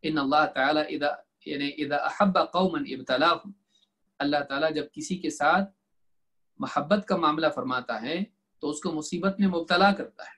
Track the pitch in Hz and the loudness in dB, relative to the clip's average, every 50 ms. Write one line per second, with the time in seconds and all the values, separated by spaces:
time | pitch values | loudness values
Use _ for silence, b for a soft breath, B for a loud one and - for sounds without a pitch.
0 | - 160 156 151 139 135 147 151 156 143 - 139 131 139 151 151 151 147 151 143 | -4 -2 -2 0 0 4 4 4 4 4 2 0 2 2 2 2 0 -2 -4 -2
1 | 143 147 - - - _ _ _ _ 156 151 143 143 143 143 - 151 139 147 143 | -2 -2 -2 -4 -10 _ _ _ _ -10 -6 -4 -4 -6 -4 -6 -4 -2 -2 -2
2 | - 160 - - 208 196 185 185 160 - - 175 190 185 170 156 - - 131 127 | -2 -2 2 2 2 4 4 2 2 2 2 2 2 2 2 -2 -4 -6 -8 -10
3 | 127 - 131 127 151 170 170 165 - - - _ _ _ _ _ _ _ _ _ | -2 -2 2 4 4 4 4 2 -2 -14 -18 _ _ _ _ _ _ _ _ _
4 | _ _ _ _ 143 143 147 147 143 - 139 139 156 160 156 147 147 - _ 160 | _ _ _ _ -2 0 0 -2 -2 -2 -4 0 0 0 0 -2 -6 -6 _ -12
5 | 156 - 190 170 - 156 147 - 147 147 165 185 196 196 _ _ _ _ _ _ | -6 -6 -6 -4 -4 -6 -4 0 2 4 4 4 2 -2 _ _ _ _ _ _
6 | _ _ _ _ _ _ _ _ _ _ _ _ - 131 - - 139 151 196 208 | _ _ _ _ _ _ _ _ _ _ _ _ -10 -4 -4 -4 0 2 0 0
7 | 196 - 143 117 - 151 151 156 160 156 - - 127 131 127 127 123 - 120 110 | 2 -2 -2 0 2 0 0 2 0 0 0 0 -4 -4 -4 -4 -4 -4 -6 -6
8 | 110 139 160 180 202 - _ _ _ _ _ _ - 151 151 151 - 185 160 156 | -4 -4 -4 -4 -6 -6 _ _ _ _ _ _ -6 -6 -6 -4 -6 -6 -6 -4
9 | 151 - - 170 170 196 196 190 202 190 180 170 165 - 180 175 190 202 196 196 | -6 -4 -6 0 0 -2 2 2 2 2 2 0 0 2 4 6 6 4 4 2
10 | 127 - _ _ - - - | -4 -12 _ _ -20 -20 -20